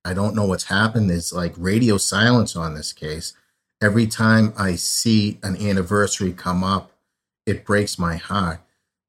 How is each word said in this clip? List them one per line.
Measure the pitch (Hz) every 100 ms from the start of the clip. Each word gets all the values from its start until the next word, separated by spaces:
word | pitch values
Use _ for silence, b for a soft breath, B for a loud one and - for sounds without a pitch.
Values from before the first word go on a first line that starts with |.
| -
I |
don't | 92 104 107
know | 101
what's | 90 -
happened. | 95 110 113 98
There's, | 85 82
like, | 87 85 85
radio | 90 107 120 101
silence | - 98 113 123 110 87
on | 82 76
this | 76
case. | - 78 76 - - _ _ _ -
Every | 107 107 113
time | - 110 110 107 107
I | 98 87
see | - - 117 110 104 -
an | 101 92
anniversary | 104 98 87 104 98 - 95 87
come | 90 90
up, | 92 98 - _ _ _ _ _ -
it | 92 -
breaks | 104 104 -
my | 85 82
heart. | - 101 87 80 _ _ _ _